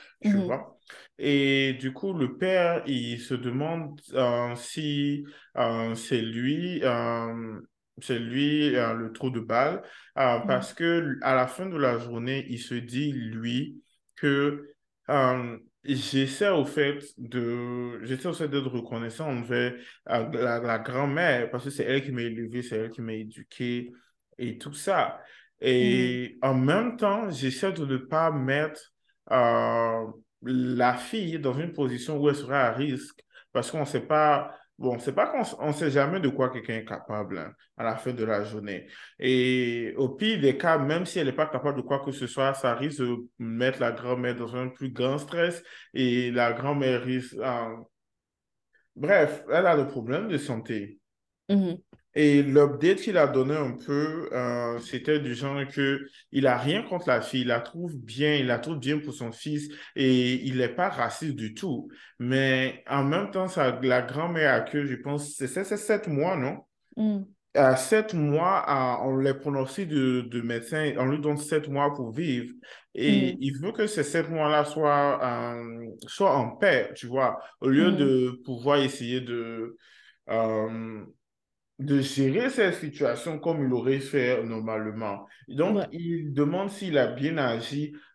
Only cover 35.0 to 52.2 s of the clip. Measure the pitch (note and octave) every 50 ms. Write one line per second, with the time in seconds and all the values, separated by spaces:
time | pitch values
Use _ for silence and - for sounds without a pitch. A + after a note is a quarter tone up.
35 | - C#3+ C3 - A#3 - - C#4 A3+ - - - - D3+ D3 D3 E3 D3+ C3 C#3+
36 | C#3 C#3+ F3 G3 F3 C3+ B2+ C#3 C3 B2+ B2 A#2+ A2 - A2+ A2+ A2 - G2+ -
37 | - - G#2+ G#2+ G#2 F#2 F#2+ F2 D#2 F#2 G#2+ _ _ _ _ - A#2 A#2 A2 A2+
38 | - C3 B2 A#2 A2 A2 A2 G2+ G#2 G#2+ G#2+ G#2+ G2+ G#2 G2 F2 - - - -
39 | - - - - - B2+ B2+ B2+ B2+ B2+ B2+ B2+ B2 A#2+ A#2+ A#2+ A#2 A2 - -
40 | C3+ B2+ C3+ - G#3 A3 A3+ F#3 C#3 C#3 B2 - - E3+ E3 D#3 C#3 C#3 D#3 E3+
41 | F3+ F3 - F#3 D#3 C#3 B2 - D#3 - - B2+ - D3 C3+ C3 A#2+ - C#3 C3+
42 | - D3 C3+ - C3 A#2 - - C3+ C3+ C3+ C3+ - B2+ A#2 A#2+ C3 D3 C#3 C#3
43 | B2+ B2 A#2+ A#2+ A#2+ - _ - A#2+ A2+ A2+ A#2 B2 C3 C3 B2+ B2+ A#2 A#2 -
44 | - B2 B2+ B2+ B2 B2 B2 B2 A#2+ A2 A#2 B2+ B2+ B2+ B2+ - C#3 C3 A#2 A2
45 | B2 C3 C3+ D3 D3 - - E3+ E3+ F3 E3+ - - - - - - - - -
46 | C3 B2 A#2+ B2 B2 B2 A#2+ B2 A#2+ A#2 A#2 A#2 B2+ C#3 D3 C#3+ C3+ C3 B2+ A#2+
47 | B2 B2+ B2+ B2+ B2 - - - - C3 B2 A#2+ A#2 A2+ A2+ A2+ A#2 - _ _
48 | _ _ _ _ _ _ _ _ _ _ _ _ _ _ _ _ _ _ _ -
49 | C3 D#3 G3+ F#3 D3+ - - - - F2+ B2+ E3 F#3+ F3+ E3 D3 C#3 C3+ - B2+
50 | A2+ A#2 C3 D#3+ G#3 A3+ F3+ C#3+ - - B2+ A2+ A2 - A#2+ G#2+ G2+ G2+ - -
51 | _ _ _ _ _ _ _ _ _ - G3+ G3+ F#3+ F3 E3+ F#3 - _ - _
52 | _ _ _ -